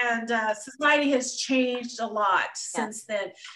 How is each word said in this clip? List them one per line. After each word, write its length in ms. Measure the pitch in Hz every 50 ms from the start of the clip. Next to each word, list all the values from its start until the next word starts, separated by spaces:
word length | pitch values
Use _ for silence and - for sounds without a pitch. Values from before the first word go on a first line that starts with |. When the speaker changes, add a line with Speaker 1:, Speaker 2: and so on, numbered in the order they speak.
| 247
Speaker 1:
And, 260 | 240 233 226 226 226
uh, 240 | 233 226 220 220 214
society 560 | - - 269 - - 294 294 302 294 294 277
has 260 | 277 247 247 - -
changed 640 | - - - 262 254 254 247 247 247 233 240 - 220
a 60 | 226
lot 360 | 208 214 214 208 196 185 165 -
Speaker 2:
Yeah. 60 | - -
Speaker 1:
since 500 | - - - - 233 226 214 214 - -
then. 280 | - 214 202 190 185 - - - - -